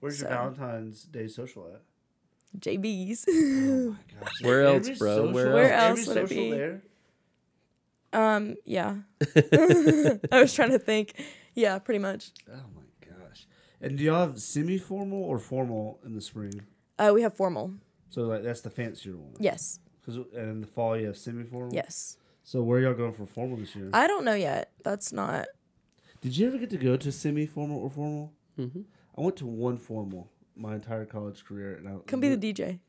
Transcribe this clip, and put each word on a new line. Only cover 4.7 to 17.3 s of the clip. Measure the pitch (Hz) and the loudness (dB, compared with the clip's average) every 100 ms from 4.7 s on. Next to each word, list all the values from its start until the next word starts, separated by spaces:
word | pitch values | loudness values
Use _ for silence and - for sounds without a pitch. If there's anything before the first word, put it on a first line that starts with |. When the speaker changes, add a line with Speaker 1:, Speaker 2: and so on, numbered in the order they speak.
| 139 226 | 6 4
Speaker 1:
Every | 262 | 0
Speaker 3:
bro? | 104 104 | 2 4
Speaker 1:
social, | 113 | 2
Speaker 3:
Where | 123 127 | 2 4
Speaker 2:
Where | 135 262 | 6 6
Speaker 1:
every | 233 226 233 | 8 4 4
Speaker 2:
else | 226 | 0
would | 220 | 0
it | 190 | 0
Speaker 1:
social | 233 | -2
Speaker 2:
be? | 226 | -2
Speaker 1:
there? | 226 147 190 - _ _ _ _ _ _ _ _ _ _ _ _ | -2 -4 -8 -16 _ _ _ _ _ _ _ _ _ _ _ _
Speaker 2:
Um, | 226 220 214 208 - - | 2 2 2 -2 -8 -4
yeah. | 202 202 202 208 | -2 -2 -6 -10
Speaker 3:
<laughs> | _ | _
Speaker 2:
<laughs> | 147 - | 4 4
I | 147 - 339 349 311 311 294 214 - 254 | 6 8 8 8 8 6 4 2 4 6
was | 247 | 6
trying | - 247 | 6 4
to | 262 | 4
think. | - 220 208 - 285 - - | 2 0 0 -8 -16 -16 -14
Yeah, | - 214 190 | 0 2 2
pretty | 196 214 | -2 -2
much. | 196 202 - - - | -2 -6 -12 -20 -20
Speaker 1:
Oh | 131 127 82 | -20 -18 -20
my | 71 _ - | -20 _ -20
gosh. | 90 92 - - _ _ _ | -20 -20 -20 -20 _ _ _
And | 135 139 | -6 0
do | |
y'all | 151 165 175 | 2 4 2
have | 123 | -2
semi-formal | - 147 160 190 185 196 196 196 | -6 -2 -2 -2 -4 -8 -6 -6
or | 180 131 | -4 -6
formal | - 131 127 110 107 - - | -4 -4 -2 -4 -8 -10 -12
in | |
the | 110 | -12
spring? | 101 110 101 101 101 _ _ - | -10 -12 -12 -12 -16 _ _ 2
Speaker 2:
Uh, | 208 | 4
we | 208 | 6
have | 233 | 4